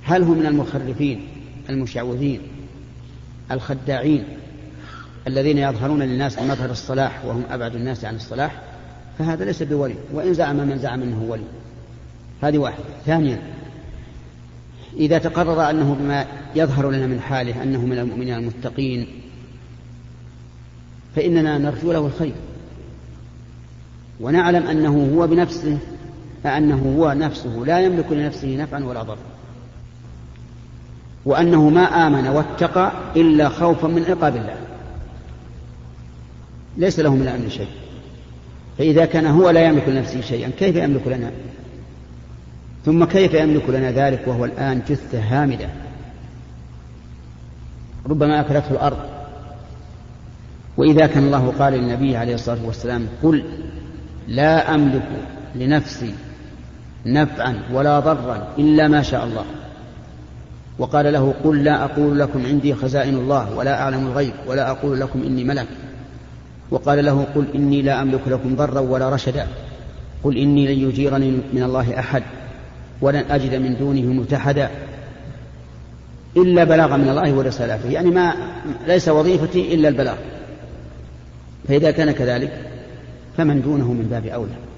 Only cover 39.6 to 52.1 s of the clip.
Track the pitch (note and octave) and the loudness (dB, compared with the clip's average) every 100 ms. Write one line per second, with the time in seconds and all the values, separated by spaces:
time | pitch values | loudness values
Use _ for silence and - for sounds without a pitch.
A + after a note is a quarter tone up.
39.6 | E3 D3+ C3+ C3+ B2+ B2+ G#2+ A#2 A#2+ A#2+ | 6 6 4 0 0 -6 -4 -4 -4 0
40.6 | F#3+ F3 D3+ C3+ B2+ B2+ A2+ - - - | 2 4 4 2 0 -2 -4 -8 -14 -16
41.6 | - - - - - - - - - - | -16 -16 -18 -18 -18 -18 -18 -18 -18 -18
42.6 | - - - E3 E3 F#3+ F#3 D#3 D#3 D3+ | -18 -4 2 4 6 6 6 6 4 2
43.6 | - C3 C3 A#2+ C#3 C3 B2+ A#2+ A#2+ - | 2 0 2 2 2 2 -2 -2 -2 -2
44.6 | C3+ B2+ A2+ C#3+ - A#2+ G#2+ C3 C#3+ A2+ | -2 -2 0 -4 -2 -4 0 2 2 -2
45.6 | G2+ - - - - - - - - - | -6 -10 -14 -14 -16 -16 -18 -18 -18 -18
46.6 | - - - - - - - - - - | -18 -18 -18 -20 -18 -18 -18 -18 -18 -18
47.6 | - - - - C3+ D3+ D3 D3+ C#3+ C#3+ | -16 -16 -16 -12 -4 2 4 4 2 0
48.6 | C#3 C#3 C#3+ C3+ - - - - - - | 0 0 0 -2 -10 -12 -14 -14 -16 -16
49.6 | - - - - - - - - - - | -16 -18 -18 -18 -18 -18 -18 -18 -18 -18
50.6 | - - D3 D3+ D3+ D3 C#3 C#3 B2+ C3+ | -8 4 6 8 6 6 4 4 2 4
51.6 | C#3 C3 B2 A#2+ C3+ | 2 4 0 0 0